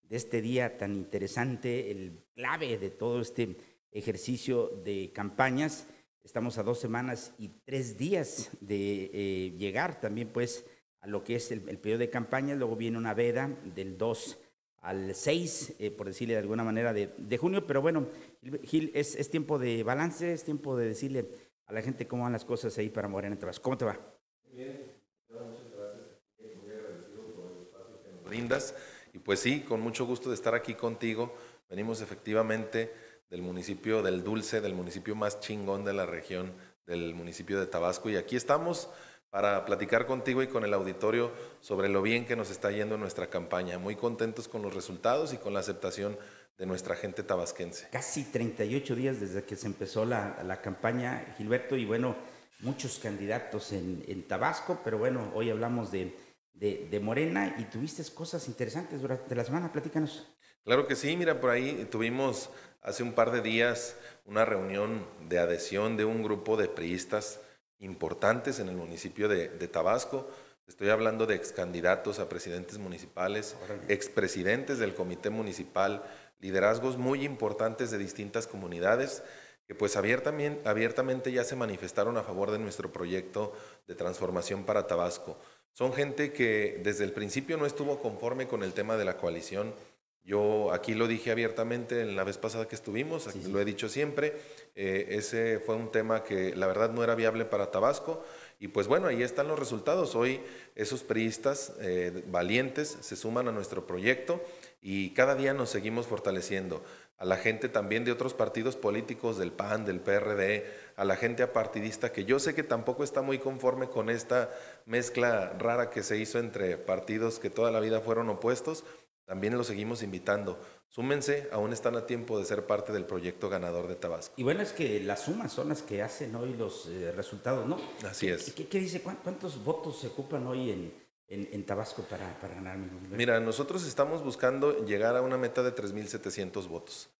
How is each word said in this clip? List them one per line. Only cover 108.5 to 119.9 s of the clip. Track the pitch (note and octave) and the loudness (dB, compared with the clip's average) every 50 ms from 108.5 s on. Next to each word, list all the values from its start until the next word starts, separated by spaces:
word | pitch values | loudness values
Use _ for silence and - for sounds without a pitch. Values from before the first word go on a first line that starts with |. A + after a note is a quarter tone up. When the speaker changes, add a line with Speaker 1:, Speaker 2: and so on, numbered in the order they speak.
| - A2+ A2+ C3 B2 - | 2 0 0 0 -2 2
Speaker 2:
políticos, | - G#2 G2+ A2 A2 - A#2+ - - A#2 A2 F#2+ | 0 2 2 2 -2 -4 -8 -4 -2 -2 0 0
del | F#2 F2 | -2 -2
pan, | - - G2 G2+ G#2+ A2 A2 | -2 -2 0 0 0 0 2
del | G2+ F#2 F2+ | 0 -2 -2
P | - - G2 | 2 4 4
R | G#2 G2+ G#2+ G#2+ | 4 4 4 2
D, | G2+ F#2+ F#2+ G#2 G#2 G#2 - - - - - - | 2 4 4 2 2 -2 -6 -10 -14 -16 -14 -4
a | - G2 | 0 2
la | G2 F#2+ F#2+ | 4 4 4
gente | A#2+ A#2 A#2+ A#2 B2 | 4 0 4 4 2
apartidista | B2 - A2+ A2 G#2+ - A2 G#2 A2 G#2+ - - A#2 - | 4 4 2 2 2 0 -2 -2 -2 -2 -2 -2 -2 -2
que | - G2 | -2 2
yo | G2+ B2+ C#3 | 4 4 4
sé | C3+ F#3+ D3 | 4 2 0
que | D#3+ D3+ | 0 2
tampoco | D3+ B2 A2+ A2 - B2+ B2 D3 | 2 2 2 2 0 0 0 -2
está | C3+ - C#3+ | 0 0 0
muy | C3 C#3 C3+ B2+ | 2 2 0 0
conforme | - C3+ C3+ B2 B2 B2+ B2 C3 C3 B2+ | 0 -2 -4 2 2 2 4 4 -2 -2
con | - - G#2+ A2 | 0 -2 0 2
esta | A#2 A#2 A2+ - B2 B2 A#2 - - - - - - - - | 0 -2 2 2 4 4 4 2 -2 -10 -12 -14 -18 -18 -8
mezcla | - A2+ A#2+ A#2+ A#2+ - B2+ A#2+ A#2+ A#2 G#2+ F#2 F2+ F2+ F#2 | 0 0 0 0 2 2 4 4 6 6 4 2 0 -2 0
rara | G#2 A#2 A#2 B2 A#2+ A#2 | 2 2 4 4 2 0
que | - A2+ | 0 -4
se | G2 - G#2+ G#2+ | 0 0 0 0
hizo | A2 G#2+ - A#2+ | 0 0 0 -2
entre | A#2+ A2+ G2 G2+ G2 F#2 E2+ D#2+ | -2 0 -2 0 0 0 0 0
partidos | - - F#2 F#2+ - - G#2+ A2 A2 A2+ A2 - | 0 0 0 0 0 -2 -2 0 0 0 0 -2
que | - G2+ | -6 -4
toda | - - A2+ A#2 | 0 4 4 4
la | A2+ A2 | 4 4
vida | G#2+ A2 A2+ A2 | 4 4 2 2
fueron | A2 A#2 A2+ A2+ A#2 A2 | 2 2 2 2 2 0
opuestos, | G#2 - - A2+ B2+ B2 - D#3 D#3+ D#3 - - - - - _ _ _ _ | 0 0 2 2 2 2 0 -4 -4 -4 -8 -14 -20 -20 -20 _ _ _ _
también | - F#2 F#2+ G2 G#2+ A#2+ B2 | -8 -4 -2 0 0 2 2
los | A#2 A2 | 0 0
seguimos | G#2+ G2 G#2 A2 | -2 -2 -2 -4